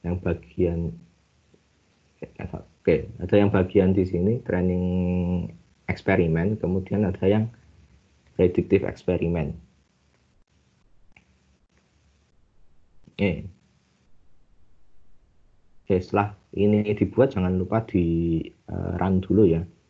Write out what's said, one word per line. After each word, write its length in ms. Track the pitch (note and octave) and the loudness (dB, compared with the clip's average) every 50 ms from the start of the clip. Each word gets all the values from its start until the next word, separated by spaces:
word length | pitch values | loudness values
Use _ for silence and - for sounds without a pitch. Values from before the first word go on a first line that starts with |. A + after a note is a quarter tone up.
| - | -4
Yang 120 | E2+ F2+ F#2 | -6 -6 -4
bagian, 600 | - F2+ E2 - - - - - F2+ E2+ E2+ E2 E2+ E2 - - - _ _ _ _ _ _ _ _ _ _ _ _ _ _ _ _ _ _ _ _ _ _ _ - - _ - - E2 | -2 -4 -4 -4 -8 -16 -2 -2 0 0 0 -2 -4 -6 -8 -10 -20 _ _ _ _ _ _ _ _ _ _ _ _ _ _ _ _ _ _ _ _ _ _ _ -20 -20 _ -16 -14 -12
oke, 440 | - - - _ _ _ _ F#2 E2 - - - - - F2 | -12 -14 -16 _ _ _ _ 2 2 2 0 -8 -10 -10 -2
ada 100 | F2+ G#2+ G#2 | 2 4 4
yang 100 | G2+ G2+ | 4 4
bagian 460 | G#2 F#2+ F#2 F#2+ - G2+ F#2 F#2 F#2+ | 4 2 0 4 4 4 4 4 4
di 80 | G2+ F2+ | 2 0
sini 340 | F#2 F2+ E2+ F2+ G#2 A#2 C3 - | 0 0 0 0 0 0 -2 -4
training 420 | - F#2 F2+ F2+ F#2 F2+ F2+ F2+ F2+ F2+ F2+ F2+ F2+ F2+ F2+ F2 F2 F2+ F2 E2 E2 - - _ _ _ _ _ - | -4 -2 0 0 0 0 0 -2 -2 -2 0 0 0 0 0 0 0 -2 -2 -4 -6 -12 -16 _ _ _ _ _ -10
eksperimen, 720 | F2+ - - - F#2+ F#2 F2 E2 D#2+ E2 E2 G#2 G#2+ G#2+ | -10 -6 -2 0 2 2 2 2 0 0 0 -2 -2 -2
kemudian 480 | - E2+ F#2 F#2+ F#2 - G2 G2+ G#2+ F#2 | -4 -2 -2 -4 -4 -2 -2 0 0 -2
ada 160 | F2+ - F#2+ | -2 0 2
yang 200 | F#2+ G#2 G#2+ A2 A#2 - - _ _ _ _ - _ _ _ _ _ _ _ _ _ _ | 2 2 2 0 -4 -8 -16 _ _ _ _ -20 _ _ _ _ _ _ _ _ _ _
predictive 480 | - F#2 F2+ - - F2 - - G2 - | 2 2 4 4 0 0 2 2 0 2
eksperimen. 720 | - - - - - F2+ E2 - E2+ E2+ E2 D2+ D2 - - - _ _ _ _ _ _ _ _ _ _ _ _ _ _ _ _ _ _ _ _ _ _ _ _ _ _ - _ _ - - _ _ _ _ _ _ _ _ _ _ _ _ _ _ _ _ _ _ _ _ _ _ _ _ _ _ _ _ - - _ - - _ _ - - - _ | -2 -8 -6 -4 -2 -2 0 -2 -2 -2 -2 -4 -6 -8 -12 -16 _ _ _ _ _ _ _ _ _ _ _ _ _ _ _ _ _ _ _ _ _ _ _ _ _ _ -20 _ _ -20 -20 _ _ _ _ _ _ _ _ _ _ _ _ _ _ _ _ _ _ _ _ _ _ _ _ _ _ _ _ -20 -20 _ -20 -20 _ _ -20 -20 -20 _
Oke. 340 | - G2+ G2 D#2+ - - - - _ _ _ _ _ _ _ _ _ _ _ - - _ - - - - _ _ _ - - - - - - - - - - - - _ _ _ - _ _ _ _ _ _ _ - _ | -2 -2 -2 -2 -4 -8 -14 -18 _ _ _ _ _ _ _ _ _ _ _ -20 -20 _ -20 -20 -20 -20 _ _ _ -20 -20 -20 -20 -20 -20 -20 -20 -20 -20 -20 -20 _ _ _ -20 _ _ _ _ _ _ _ -20 _
Oke, 120 | _ G2 F2+ | _ 0 0
setelah 320 | - - - G#2 G2+ G#2 G#2 _ _ _ - | 0 0 -2 -2 -2 -2 -6 _ _ _ -2
ini 280 | - G2+ G#2 G#2+ G#2+ G#2 G#2+ G#2 | 0 2 2 2 2 2 0 0
dibuat 400 | G#2+ G2+ F#2+ - A#2+ C3 C3+ - | -2 -2 -2 2 2 2 2 2
jangan 200 | G2 F#2 F2+ F#2 F#2 | 0 0 0 0 0
lupa 240 | F2+ - G#2+ A2+ A2+ | -2 0 -2 -2 -2
di, 560 | - - F#2 F2 E2+ E2 E2 E2+ E2+ E2 D#2+ - | 0 0 0 0 2 0 0 0 0 -2 -2 -4
eh, 480 | - - _ _ - F2+ F2+ F2 F2+ F2+ F2+ | -6 -14 _ _ -10 -10 -8 -6 -6 -4 -2
run 200 | F2+ F#2 F#2+ F#2 | 0 0 0 0
dulu 240 | - - F#2 G2+ G#2+ F2 | 0 2 4 4 6 6
ya. 140 | E2 E2 F2+ - - _ _ | 4 2 -2 -8 -14 _ _